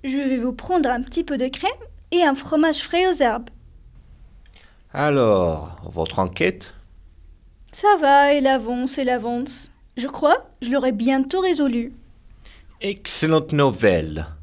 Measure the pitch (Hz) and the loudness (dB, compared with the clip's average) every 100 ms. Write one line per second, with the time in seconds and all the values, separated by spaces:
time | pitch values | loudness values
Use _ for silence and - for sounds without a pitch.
0 | 269 269 269 254 247 247 - 359 254 247 | -4 -2 -2 -2 -2 -6 -2 0 2 -2
1 | 254 330 330 277 254 - 381 554 453 - | -4 -6 -4 -4 -4 -2 -6 -6 -16 -20
2 | - 349 320 269 - 311 320 302 - 349 | -2 2 2 0 -2 2 2 0 -2 0
3 | 370 330 254 226 233 - - - - - | 2 2 0 0 -8 -20 -20 -20 -20 -20
4 | - - - - - - - - _ 143 | -20 -20 -20 -20 -20 -20 -20 -20 _ -2
5 | 147 139 117 98 85 78 80 82 82 82 | 0 2 4 4 2 -2 -8 -14 -10 -4
6 | 82 - 92 90 90 185 - - - - | -4 -2 -2 0 -2 -2 -18 -20 -20 -20
7 | - - - - - _ - - 415 392 | -20 -20 -20 -20 -20 _ -16 0 2 4
8 | 285 277 285 294 269 262 220 247 254 277 | 6 6 6 4 4 2 0 -4 -4 -2
9 | 254 247 226 240 277 - - _ - - | -2 -2 -2 -6 -6 -12 -18 _ -16 -10
10 | 262 - 302 453 - _ 240 277 262 208 | -8 -4 0 0 -2 _ -4 0 0 0
11 | 233 269 269 370 370 302 277 233 233 - | 0 0 0 -2 0 0 0 -2 -6 -14
12 | - - - - - - - - 202 202 | -20 -20 -20 -20 -20 -20 -20 -8 -8 -6
13 | - - 160 160 156 147 139 92 107 87 | -2 0 2 2 2 2 2 4 4 4
14 | 78 78 78 - | 0 -8 -10 -14